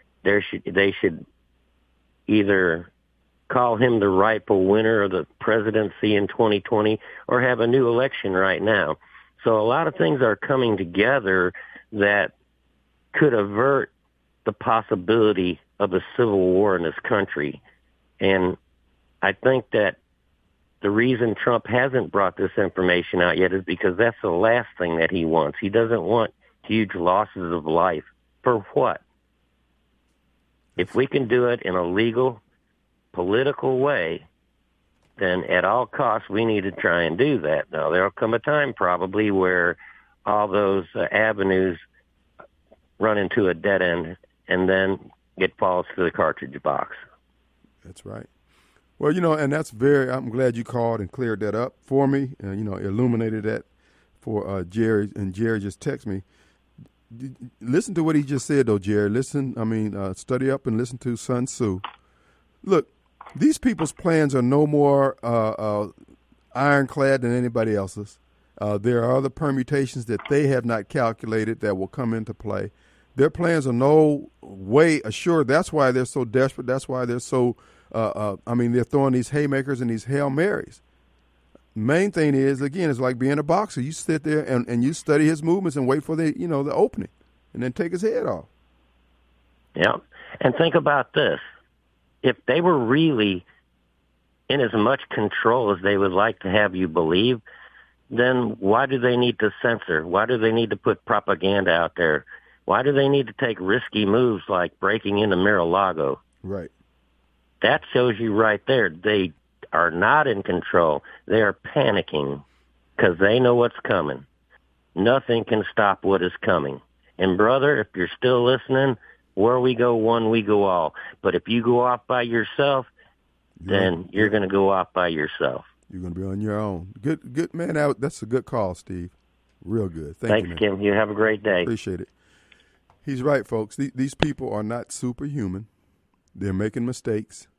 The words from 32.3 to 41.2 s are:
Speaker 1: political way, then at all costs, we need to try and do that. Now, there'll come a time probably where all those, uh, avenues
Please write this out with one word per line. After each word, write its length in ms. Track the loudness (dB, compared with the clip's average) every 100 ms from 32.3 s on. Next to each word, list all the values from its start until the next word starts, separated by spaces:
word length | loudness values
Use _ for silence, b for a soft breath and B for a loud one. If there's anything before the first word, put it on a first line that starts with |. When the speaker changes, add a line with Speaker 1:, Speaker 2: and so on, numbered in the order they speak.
| -2 _ _ _ _ _ _ _
Speaker 1:
political 680 | -6 -2 0 0 -2 -2 0
way, 460 | 0 0 -2 -6 -12 _ _ _ _ _ _ _ _ -4
then 260 | -2 0 0
at 180 | 0
all 220 | 2 0 -2
costs, 440 | -2 -2 -2 -2
we 140 | -2
need 200 | 0 0
to 80 | -2
try 320 | -2 0 0
and 140 | 0 0
do 220 | 0 0
that. 300 | 0 -2 -2
Now, 180 | -4 0
there'll 220 | 0 0
come 220 | -2 -2
a 60 | -2
time 340 | -2 -2 -2
probably 580 | -2 0 0 -2 0 0
where 460 | 2 2 2 0 -2 B B B _ -2
all 220 | 0 0
those, 380 | 0 2 0 -2 -6
uh, 120 | -2
avenues 640 | 0